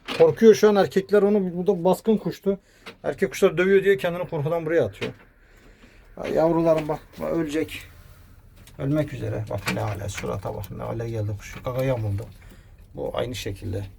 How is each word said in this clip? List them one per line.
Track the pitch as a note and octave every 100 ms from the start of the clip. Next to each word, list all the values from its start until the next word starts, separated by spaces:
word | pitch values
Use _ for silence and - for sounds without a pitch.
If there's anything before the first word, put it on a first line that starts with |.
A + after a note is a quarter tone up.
| - -
Korkuyor | D#3+ D3+ A3+
şu | G3+ G#3+
an | G3+
erkekler | E3 G3 F#3 G#3
onu, | G3 G#3 F#3 E3+
bu | F3+
da | F3+
baskın | E3+ F#3 - G#3+
kuştu. | E3+ - G3 G3 _ _ - -
Erkek | D3+ C#3+ F#3+
kuşlar | - F#3+ D#3+
dövüyor | F#3 G3
diye | F#3+ G3
kendini | F3+ F3 F3+
korkudan | E3 D3 E3+ D#3
buraya | E3
atıyor. | A2 - - - - _ _ - - - - - - -
Ya | -
yavrularım | - D#3+ E3 E3 D#3 D3+
bak, | D3+ - -
bak | D#3
ölecek. | E3 D3+ D#3 D#3 - - - - - - - - - - -
Ölmek | C3+ D3+ D3
üzere. | B2 A2+ G#2 G#2+
Bak | G2+ -
ne | F#3
hale, | G#2+ G2 G2+
surata | - A#2+ A2+ A#2
bak | G#2+ G2+ -
ne |
hale | A#2 A#2 A#2
geldi | A2+ G#2 G2+
kuş. | - -
Kaka | C3 B2+
yamuldu. | C3 B2 G#2+ G2 - - - - - - -
Bu | - C#2+
aynı | - A#2+
şekilde. | B2+ G#2+ F#2+ G2 G2 G2+